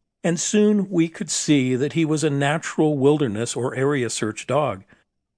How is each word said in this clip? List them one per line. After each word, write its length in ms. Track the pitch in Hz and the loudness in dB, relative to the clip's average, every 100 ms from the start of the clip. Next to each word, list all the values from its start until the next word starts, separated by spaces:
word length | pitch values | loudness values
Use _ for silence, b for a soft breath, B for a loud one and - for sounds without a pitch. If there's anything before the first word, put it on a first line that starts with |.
| _ _ | _ _
and 160 | 175 165 | -2 -2
soon 500 | - 214 208 208 190 | 0 2 4 2 0
we 160 | 180 165 | 0 0
could 240 | - - | -2 -8
see 460 | - - 143 127 123 | -4 2 2 2 0
that 160 | 143 | -2
he 120 | 165 | 0
was 200 | 156 151 | 0 0
a 60 | 151 | 0
natural 680 | 139 139 156 - - 156 147 | 0 0 -2 -4 0 0 4
wilderness 560 | 135 151 135 101 117 | 4 4 2 -2 -4
or 220 | - 123 120 | -4 -4 -2
area 340 | 139 147 117 | 0 0 -2
search 380 | - 110 107 - | -4 -6 -6 -4
dog, 340 | 135 143 95 - b b _ _ | -2 -2 -4 -12 b b _ _